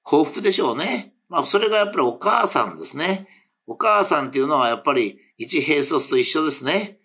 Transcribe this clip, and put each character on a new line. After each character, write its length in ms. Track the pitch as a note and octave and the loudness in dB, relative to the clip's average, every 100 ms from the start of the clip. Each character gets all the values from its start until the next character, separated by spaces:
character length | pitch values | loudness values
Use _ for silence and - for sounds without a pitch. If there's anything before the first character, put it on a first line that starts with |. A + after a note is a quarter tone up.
幸 220 | - D3 | 0 2
福 160 | D3+ - | 2 0
で 120 | G3+ | 0
し 100 | F#3+ | 2
ょ 100 | D#3 | 0
う 60 | A#2 | -2
ね。 380 | G3+ B3 - _ _ | -4 -6 -8 _ _
ま 100 | E3+ | -4
あ、 60 | |
そ 140 | C3+ G3+ | 0 0
れ 100 | A3 | 2
が 100 | G#3+ | 2
や 60 | |
っ 20 | G3+ | 0
ぱ 60 | |
り 60 | - | 0
お 180 | B2 - | 0 0
母 280 | G3+ A3 G#3+ | 0 2 2
さ 180 | C3+ G#2+ | 0 -2
ん 60 | D#2+ | -6
で 80 | |
す 120 | D#2+ C#3 | -12 -4
ね。 320 | F3 G3 - _ _ _ - | -4 -4 -8 _ _ _ -16
お 100 | A#2 | -2
母 280 | G3 G#3 | 2 2
さ 180 | F#3+ D#3 | 2 0
ん 60 | C3+ | 0
っ 20 | |
て 80 | C3+ | -2
い 40 | |
う 40 | C#3 | 0
の 120 | D3 | 2
は 100 | A#2+ | 2
や 80 | A#2 | 0
っ 60 | |
ぱ 120 | D3+ | 0
り 240 | C3+ G#2 - _ _ | 0 0 -6 _ _
一 220 | A2+ D#3+ | -4 -2
兵 220 | C3 D3 | 0 0
卒 280 | C#3 D3+ - | 2 0 2
と 80 | C3 | 2
一 60 | |
緒 200 | A#2+ D#3+ | 2 2
で 60 | D#3 | 0
す 140 | C#3+ | -2
ね。 340 | C3 F#3+ G#3 - | -2 -2 -4 -12